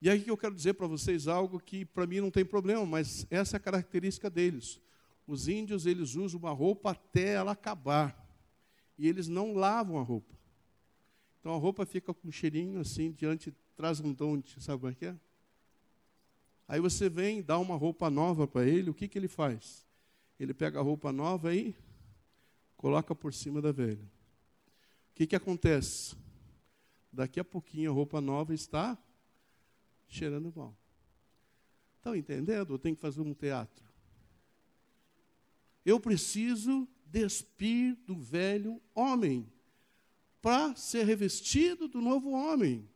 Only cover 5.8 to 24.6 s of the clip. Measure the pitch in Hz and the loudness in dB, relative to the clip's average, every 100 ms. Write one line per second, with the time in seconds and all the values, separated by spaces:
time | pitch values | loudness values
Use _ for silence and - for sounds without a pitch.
5.8 | 165 180 143 143 196 170 165 139 170 202 | 2 0 0 -2 -4 -4 -4 2 2 2
6.8 | 202 180 _ 180 190 202 190 208 214 196 | -2 -4 _ 0 2 0 0 -4 -6 -6
7.8 | 135 147 143 - - - _ _ _ _ | 2 2 2 -2 -18 -20 _ _ _ _
8.8 | _ - 156 185 170 175 214 202 190 226 | _ 0 0 2 0 -2 0 2 2 2
9.8 | 208 156 120 117 - - _ _ _ _ | 0 -2 -2 -4 -6 -20 _ _ _ _
10.8 | _ _ _ _ _ _ 160 165 170 196 | _ _ _ _ _ _ -6 0 0 0
11.8 | 190 185 - 175 170 - 160 151 180 190 | -2 -4 -6 -8 -10 -4 -2 0 -2 -4
12.8 | 151 - 160 156 156 160 - - _ - | -4 -2 -4 -2 -2 -2 -6 -14 _ -4
13.8 | 160 156 151 131 151 147 131 135 139 135 | 0 0 0 0 0 0 -2 -10 -4 -2
14.8 | 127 127 170 175 _ _ _ _ _ _ | -2 -4 -6 -8 _ _ _ _ _ _
15.8 | _ _ _ _ _ _ _ _ - 147 | _ _ _ _ _ _ _ _ -4 0
16.8 | 180 175 196 165 202 214 151 165 185 165 | 0 2 0 2 0 0 0 0 0 0
17.8 | 160 160 165 139 170 160 143 123 123 170 | -2 0 2 4 4 2 2 4 4 4
18.8 | 180 156 202 196 185 - 147 110 - - | 2 -4 -6 -4 -4 -2 -2 -2 -10 -20
19.8 | _ _ _ _ _ - - 131 156 143 | _ _ _ _ _ -8 -6 -2 -2 0
20.8 | 139 151 147 135 160 185 165 180 233 - | 0 0 -2 -2 -2 -2 0 0 -2 -8
21.8 | - - - - _ _ _ _ _ _ | -14 -20 -20 -20 _ _ _ _ _ _
22.8 | 139 147 156 160 151 - 147 147 147 135 | 0 0 0 -4 -6 -8 -6 -2 0 2
23.8 | 120 104 104 _ _ _ _ _ | 0 -4 -10 _ _ _ _ _